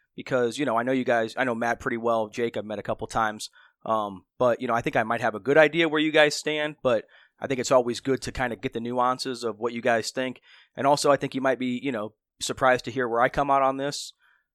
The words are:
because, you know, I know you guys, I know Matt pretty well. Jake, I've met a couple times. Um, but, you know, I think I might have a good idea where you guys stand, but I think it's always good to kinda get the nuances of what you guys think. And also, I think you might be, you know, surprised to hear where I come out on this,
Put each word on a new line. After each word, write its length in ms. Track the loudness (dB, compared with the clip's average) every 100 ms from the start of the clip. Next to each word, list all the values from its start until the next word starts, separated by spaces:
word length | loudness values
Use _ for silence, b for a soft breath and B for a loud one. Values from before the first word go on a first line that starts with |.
| _ -16
because, 420 | -2 0 0 0
you 60 |
know, 120 | 0 0
I 60 |
know 100 | 2
you 120 | 0
guys, 300 | 2 2 0 -2
I 80 |
know 100 | -2
Matt 260 | 0 -2 -2
pretty 160 | -2 -2
well. 320 | 0 0 -2
Jake, 280 | -2 -4 -4
I've 80 |
met 140 | -8 -8
a 40 |
couple 240 | -6 -6 -4
times. 440 | -2 -2 -4 -14 b b b
Um, 400 | -2 -2 -2 -8 _ _
but, 240 | 2 2
you 60 | 0
know, 60 |
I 60 | -2
think 160 | 0 0
I 60 |
might 180 | 0 0
have 140 | -2
a 60 | -2
good 180 | 2 6
idea 300 | 6 4 0
where 120 | 2
you 100 | 2
guys 220 | 4 4
stand, 420 | 2 -4 -4 -4 -2
but 220 | 0 0 -2 b b b
I 80 | -6
think 140 | -4
it's 120 | 4
always 280 | 4 4 -4
good 220 | -2 -2
to 100 | -4
kinda 240 | -4 -4 -4
get 160 | -6
the 80 | -6
nuances 640 | -4 0 0 0 -4 -4
of 140 | -6 -4
what 160 | -4
you 80 | -2
guys 280 | 2 2 0
think. 300 | -6 -6 -8 b b b
And 120 | -2 2
also, 240 | 4 4
I 60 | 2
think 180 | 0
you 80 | -2
might 160 | -2 0
be, 200 | -2 -4
you 100 | -4
know, 220 | -6 -8 _ _ _
surprised 460 | -8 2 4 2 0
to 40 |
hear 160 | -4 -2
where 140 | 2
I 80 | 2
come 220 | 0 2
out 100 | 2
on 140 | 2 0
this, 380 | -6 -6 -12 _ _ _ _